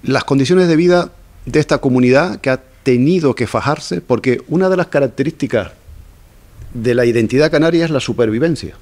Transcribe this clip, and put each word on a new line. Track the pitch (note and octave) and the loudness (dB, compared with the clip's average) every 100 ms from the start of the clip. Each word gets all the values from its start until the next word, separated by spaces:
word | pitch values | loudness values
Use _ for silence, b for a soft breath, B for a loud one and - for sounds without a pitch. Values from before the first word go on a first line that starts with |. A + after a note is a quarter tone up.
Las | - C3 | -2 -2
condiciones | - C#3 B2+ F3+ F3+ | 0 0 2 2 4
de | D#3 | 2
vida | F3 F3 - - - - - | 4 2 -2 -12 -20 -18 -2
de | D3+ | -2
esta | D3 D3 | 0 -2
comunidad | C#3+ B2+ B2 C3 F3+ G3 | 0 2 4 4 2 -4
que | C#3 | -4
ha | C3 - - | -4 -6 -6
tenido | - B2 C3+ F#3 D3 | 0 2 2 2 0
que | A#2 A2+ | -2 -2
fajarse, | A2+ A#2 D3+ - F3 | -2 -2 -6 -6 -10
porque | - A#2 C3+ A#2+ - | -2 -2 0 -2 -2
una | D#3+ F#3 | 0 0
de | F#3 | 0
las | F3 | 0
características | D3 C3+ - C#3 - C3+ A#2 G#2 - - - - - - - - - - | 0 -2 -2 -4 -4 -4 -2 -4 -14 -20 -20 -20 -20 -20 -20 -20 -20 -14
de | B2 A2+ | -4 0
la | A#2+ A#2+ | 2 2
identidad | A#2 A2 B2+ D3+ | 2 0 2 2
canaria | D#3 D#3+ E3+ E3 | 2 2 0 0
es | |
la | C#3+ | -2
supervivencia. | - A2+ A2+ A2 E3 D3 D#2 - | -4 -2 0 0 -2 -4 -8 -16